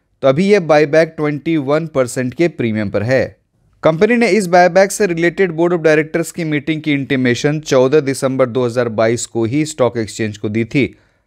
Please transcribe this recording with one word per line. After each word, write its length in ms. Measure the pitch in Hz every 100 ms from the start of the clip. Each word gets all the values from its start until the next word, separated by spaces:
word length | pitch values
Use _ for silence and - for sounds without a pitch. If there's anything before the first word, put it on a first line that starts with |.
| _ _
तो 40 | 135
अभी 200 | 135 196
ये 120 | 208
बायबैक 520 | 160 151 151 156 165 160
ट्वेंटी 400 | 151 147 165 160
वन 280 | 131 151 160
परसेंट 440 | 135 123 - 127
के 140 | - 170
प्रीमियम 400 | 165 117 107 101
पर 140 | 101
है। 320 | 110 131 92 - _ _ _ _
कंपनी 320 | 156 160 214 240
ने 120 | 233
इस 160 | 202 180
बायबैक 440 | 180 180 175 196
से 140 | - 202
रिलेटेड 440 | 165 170 170 190
बोर्ड 220 | 160 170
of 80 | 175
डायरेक्टर्स 500 | 156 156 156 165 165
की 120 | -
मीटिंग 380 | 160 147 - 156
की 120 | 151
इंटीमेशन 680 | 139 127 135 127 - 147 156
चौदह 380 | 151 135 127 151
दिसंबर 460 | 135 131 135 131 127
दो 180 | 127 123
हज़ार 240 | 117 120
बाईस 340 | 107 113 120 -
को 180 | 117 113
ही 180 | 143 151
स्टॉक 320 | - 120 120
एक्सचेंज 400 | 107 - 110 107
को 120 | 110
दी 140 | 110 117
थी 180 | 147 104 - _ _